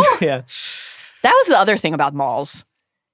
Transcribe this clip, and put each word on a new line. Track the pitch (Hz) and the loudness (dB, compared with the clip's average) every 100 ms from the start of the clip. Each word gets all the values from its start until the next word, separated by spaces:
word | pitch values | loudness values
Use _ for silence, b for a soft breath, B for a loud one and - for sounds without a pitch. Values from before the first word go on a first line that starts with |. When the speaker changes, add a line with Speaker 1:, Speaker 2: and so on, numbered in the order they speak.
| 571 | 4
Speaker 1:
<laughs> | - | 2
Yeah. | 156 127 - B B B B B B B | 0 -2 -8 B B B B B B B
Speaker 2:
That | 247 | 2
was | 508 480 | 4 4
the | 226 | 4
other | 196 208 | 2 0
thing | 160 | -2
about | 151 143 | -2 -2
malls. | 143 135 117 143 - - _ _ _ _ | -2 -4 -4 -6 -8 -10 _ _ _ _